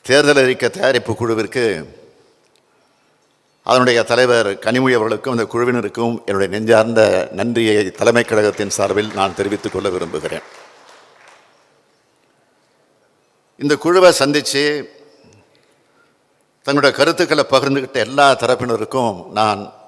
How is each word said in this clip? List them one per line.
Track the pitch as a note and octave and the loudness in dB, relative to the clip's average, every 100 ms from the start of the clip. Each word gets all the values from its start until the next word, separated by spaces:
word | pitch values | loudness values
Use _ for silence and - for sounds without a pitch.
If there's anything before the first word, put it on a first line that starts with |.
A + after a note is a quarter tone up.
| - | 4
தேர்தல் | C3+ D3 C#3+ | 2 4 4
அறிக்கை | C3 B2+ A#2+ F#3+ | 2 0 -4 -2
தயாரிப்பு | C3 B2+ A2+ G#2+ | 0 0 -2 -6
குழுவிற்கு, | A#2 A2 G2+ C3 A#2 E2+ D2 - - _ _ _ _ _ _ _ _ _ _ _ _ _ _ _ - | -4 -2 -4 -2 -2 -4 -10 -20 -20 _ _ _ _ _ _ _ _ _ _ _ _ _ _ _ -2
அதனுடைய | B2+ B2+ A#2 G#2+ | 2 2 2 0
தலைவர் | A#2+ B2+ A#2+ G2+ G2 | 2 4 2 0 -2
கனிமொழி | G#2+ B2 C3 A#2+ | -2 0 2 0
அவர்களுக்கும் | A2 G#2+ C3+ A#2+ | 0 -4 -4 -4
இந்த | G#2 | -4
குழுவினருக்கும் | A#2 B2 B2 G#2 A#2 A#2 A#2 - | -2 -2 -2 -6 -4 -4 -4 -4
என்னுடைய | G2 G2 | -2 -2
நெஞ்சார்ந்த | G2+ A2 A2 A2+ A2+ G#2 F#2 C2 F2 | -4 2 4 4 2 4 2 -2 -6
நன்றியை | A#2 A#2 A2 G#2+ F#2+ - | -4 0 2 0 0 0
தலைமை | G#2+ A#2 | 2 2
கழகத்தின் | A#2 A2 G#2 G2 G2+ - | 2 0 0 -2 -6 -4
சார்பில் | G2 G2 G#2+ G2+ | -2 -2 -2 -2
நான் | G2 F2+ | -4 -2
தெரிவித்துக் | G2+ G2+ G#2+ F#2+ | -6 -4 -6 -6
கொள்ள | G2 F2+ | -4 -4
விரும்புகிறேன். | E2+ D#2 E2 D#2+ - - - - - - _ _ - _ _ _ _ _ _ _ _ _ _ _ _ _ _ _ _ _ _ _ _ _ _ _ | -6 -8 -8 -10 -14 -20 -20 -20 -20 -20 _ _ -20 _ _ _ _ _ _ _ _ _ _ _ _ _ _ _ _ _ _ _ _ _ _ _
இந்த | C#3+ D3 | -2 0
குழுவை | E3 F3+ F3+ - | 2 4 4 4
சந்திச்சு | C#3+ D3 - C#3 D3 D3 - - - _ _ _ _ _ _ _ _ _ _ _ _ _ _ _ - | 0 0 -2 -2 -2 -4 -10 -20 -20 _ _ _ _ _ _ _ _ _ _ _ _ _ _ _ -2
தங்களுடைய | C#3+ C#3 B2+ | 2 2 4
கருத்துக்களை | D3 E3+ E3+ D#3 C3+ | 0 2 0 0 2
பகிர்ந்துகிட்ட | C3+ C3+ C#3 B2+ B2+ | 2 2 -2 -2 -4
எல்லா | A2 C#3 C#3 B2+ | -2 4 4 4
தரப்பினருக்கும் | A#2 B2 B2 A2+ G#2+ C3 A#2+ F2+ E2+ G#2 | 0 0 -2 -4 -2 -2 -2 -4 -8 0
நான் | A2 G2+ G2+ - | 0 0 -8 -18